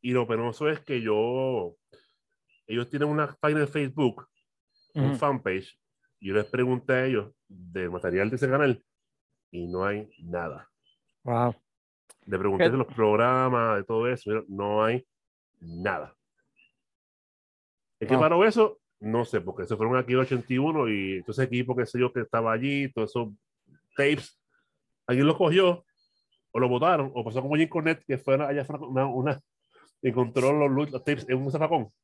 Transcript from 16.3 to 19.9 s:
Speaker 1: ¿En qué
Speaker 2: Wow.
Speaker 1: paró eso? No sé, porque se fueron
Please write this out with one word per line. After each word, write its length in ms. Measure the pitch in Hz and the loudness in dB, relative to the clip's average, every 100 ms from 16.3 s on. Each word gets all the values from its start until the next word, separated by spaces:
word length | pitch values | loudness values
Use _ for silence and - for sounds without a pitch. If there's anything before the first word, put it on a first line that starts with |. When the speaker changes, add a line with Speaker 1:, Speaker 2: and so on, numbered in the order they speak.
| _ _ _ _ _ _ _ _ _ _ _ _ _ _ _ _ _ | _ _ _ _ _ _ _ _ _ _ _ _ _ _ _ _ _
Speaker 1:
¿En 80 | - | 0
qué 60 | |
Speaker 2:
Wow. 60 | 131 | 4
Speaker 1:
paró 220 | 156 170 | 4 6
eso? 340 | 214 220 214 - _ _ | 4 4 2 2 _ _
No 240 | 104 113 | -2 -2
sé, 160 | 117 107 | 0 -4
porque 240 | 87 90 90 | -4 -10 -6
se 100 | 107 | -2
fueron 200 | 110 | 0